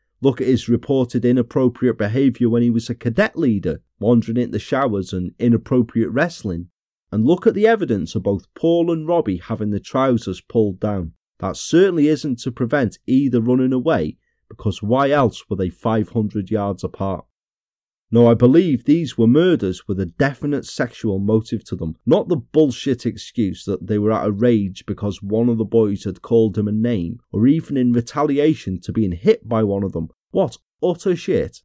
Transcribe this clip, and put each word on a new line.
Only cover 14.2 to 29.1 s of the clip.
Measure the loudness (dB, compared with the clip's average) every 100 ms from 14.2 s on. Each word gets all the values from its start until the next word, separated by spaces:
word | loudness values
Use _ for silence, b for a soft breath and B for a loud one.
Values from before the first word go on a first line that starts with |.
| _ _ _
because | -6 -6 -4
why | 0 2 2
else | 2 2 -2 -8
were | -4
they | -4
five | -4 -2 -2 -2
hundred | -2 -2 -4 -4
yards | -4 -4 -6
apart? | -8 -6 -6 -6 -12 _ _ _ _ _ _ _ _
No, | 4 6
I |
believe | 6 6 6 4 0
these | 2 2 2 2
were | 4
murders | 6 4 2 0 -4 -6
with | -4
a | -4
definite | -2 -2 -2 -4 -4 -6
sexual | -6 -6 -4 -4 -2
motive | 0 0 0 -8
to | -8 -8
them, | -8 -6 0
not | 2 2
the | -4
bullshit | 0 2 2 0 -4 -2 -4
excuse | -8 -8 -4 -4 -4
that | -6 -6 -2
they | 0
were | 0
at | 0 -2
a |
rage | 0 2 2 0 -6 -10
because | -6 -6 -6
one | -4 0 0
of | 0
the |
boys | 0 2 2 0
had | -6 -10
called | 0 2 2 0
him | -2
a |
name, | -2 0 -2 -4 -8 _
or | 2 2
even | 2 0 -2
in | 2
retaliation | 0 -2 -2 0 2 2 0 -4 -8
to | -4
being | -2 -2